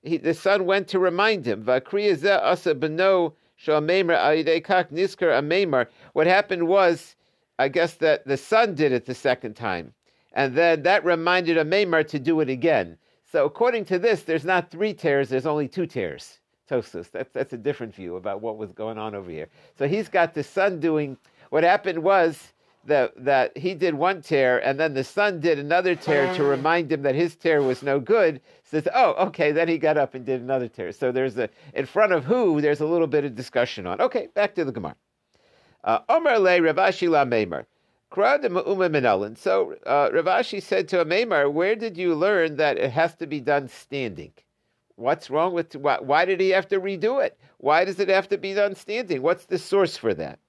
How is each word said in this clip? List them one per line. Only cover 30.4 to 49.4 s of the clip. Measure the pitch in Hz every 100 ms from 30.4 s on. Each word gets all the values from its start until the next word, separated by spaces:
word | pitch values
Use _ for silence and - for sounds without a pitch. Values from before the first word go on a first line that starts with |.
another | 123 135 120
tear. | - 90
So | 101 127
there's | 127 131 110
a, | 113 _ -
in | - 135
front | - 214
of | 175
who, | 131 247 214 151
there's | 151 147
a | 151
little | 170 160
bit | 147
of | 143
discussion | 113 127 127 120 - 90
on. | 95
Okay, | 254 247 -
back | - 202 208
to |
the | 147
Gemara. | 120 82 - _ _ _ _ _ _ _ _
Uh, | - - -
Omer | 302 330 233
le | 185 180
Rav | 160 151
Ashi | 190 180 175
la | 156
Meimar. | 135 117 98 76 57 _ _ _ _
Kra | - 214 285
de | 262
Ma'uma | 175 - 190 185
Minalin. | 151 123 98 104 117
So, | 196 190 180 - -
uh, | 139 139
Rav | 151
Ashi | 165 190 240 202
said | - 190 190
to | 185
a |
Meimar, | 160 180 233 170 143
"Where | 147 185 220
did | 226 170
you | 180
learn | 156 185 202 160 147
that | 151 101
it | 131
has | 123 165 -
to | 160
be | 147
done | 131 143 131
standing? | - - 139 123 80 73 _ _ _ _ _ _ _
What's | 117 - -
wrong | 139 175
with, | 175 165 147
why, | 143 127
why | 120 147
did | 185 185
he | 190
have | 190 190
to | 196
redo | 185 190 208 269
it? | 208 _ _ _
Why | 135 156
does | 190 180
it | 185
have | 190 190
to | 202
be | 196
done | 196 202
standing? | 190 - 214 214 147
What's | 139 180